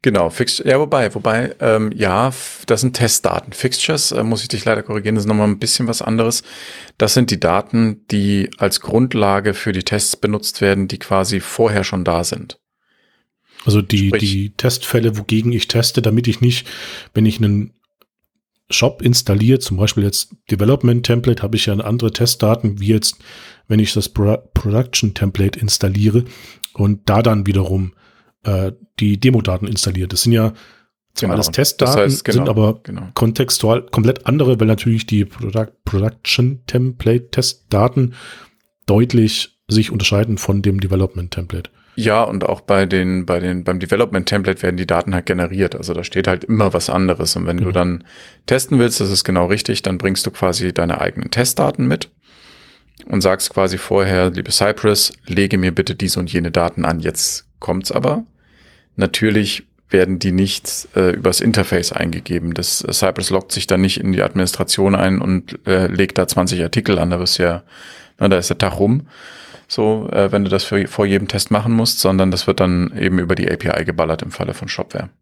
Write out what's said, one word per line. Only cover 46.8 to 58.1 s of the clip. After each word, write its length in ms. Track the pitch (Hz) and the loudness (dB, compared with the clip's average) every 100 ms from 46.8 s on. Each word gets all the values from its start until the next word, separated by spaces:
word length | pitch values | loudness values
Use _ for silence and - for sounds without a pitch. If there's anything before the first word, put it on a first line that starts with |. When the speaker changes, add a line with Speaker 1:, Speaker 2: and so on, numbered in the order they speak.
| - | -2
Speaker 1:
anderes. 460 | 80 92 82 85 90 | 0 0 0 -2 -4
Und 100 | 87 | -4
wenn 120 | 87 | -2
Speaker 2:
Genau. 120 | 90 | 0
Speaker 1:
du 20 | |
dann 320 | 92 87 87 - - - _ - | 0 0 -2 -10 -20 -20 _ -2
testen 320 | 127 131 135 | -2 2 2
willst, 200 | 120 - | 2 0
das 120 | 98 | -2
ist 120 | 98 | -2
genau 220 | - 92 87 | 0 0 2
richtig, 380 | 104 - 110 | 0 -2 -4
dann 160 | - 90 | -2 -2
bringst 260 | 101 95 - | -2 -2 -4
du 60 | |
quasi 420 | - 95 82 92 | -2 -2 0 -2
deine 280 | 87 85 - | -2 -2 -2
eigenen 280 | 90 - - | -4 -6 -6
Testdaten 580 | 120 123 - 143 143 127 | -2 -2 0 -2 0 -2
mit 220 | - - _ _ _ - - - _ _ _ - | -2 -6 _ _ _ -20 -20 -20 _ _ _ -6
und 160 | 101 | 0
sagst 300 | 92 95 - | 2 0 -2
quasi 260 | - 95 95 | 0 0 -2
vorher, 540 | - 98 95 92 90 | -2 0 2 2 0
„Liebe 200 | 90 - | -2 -4
Cypress, 640 | - 101 107 110 104 - - - | 0 0 2 0 2 0 -4 -4
lege 320 | 90 98 98 | 0 0 2
mir 120 | 92 | 0
bitte 220 | 82 - | 0 -2
diese 260 | 90 95 92 | -2 -4 -2
und 140 | 90 | -2
jene 160 | 90 85 | -2 0
Daten 340 | 85 85 - | 0 0 -2
an.“ 160 | 80 82 | -2 -2
Jetzt 480 | 82 - - - _ _ | -4 -4 -6 -6 _ _
kommt's 320 | - 92 95 | -6 -4 -2
aber. 340 | - - | -2 0